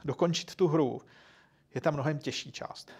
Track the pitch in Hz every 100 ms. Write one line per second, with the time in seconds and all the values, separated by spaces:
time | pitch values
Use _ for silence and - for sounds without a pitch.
0 | 143 123 175 165 - - 175 160 135 113
1 | - - - - _ _ _ 127 165 143
2 | 139 151 135 - 131 - - - -